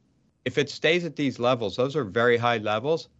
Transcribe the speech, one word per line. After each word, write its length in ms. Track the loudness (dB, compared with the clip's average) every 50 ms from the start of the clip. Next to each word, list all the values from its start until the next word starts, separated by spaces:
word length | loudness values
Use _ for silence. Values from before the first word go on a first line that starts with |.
| _ _ _ _ _ _ _ _ -8
If 120 | -6 -2 -2
it 120 | -2 -2
stays 360 | -4 -2 0 2 2 2 0
at 100 | -4 -4
these 240 | -2 -2 -2 -2 0
levels, 360 | 0 0 0 0 -2 -4 -2 -2
those 180 | -2 -2 -2
are 80 | -4 -4
very 340 | -2 0 2 4 4 4 4
high 200 | 4 2 0 0
levels. 500 | 0 -2 -2 -2 0 -2 -4 -4 -4 -10 _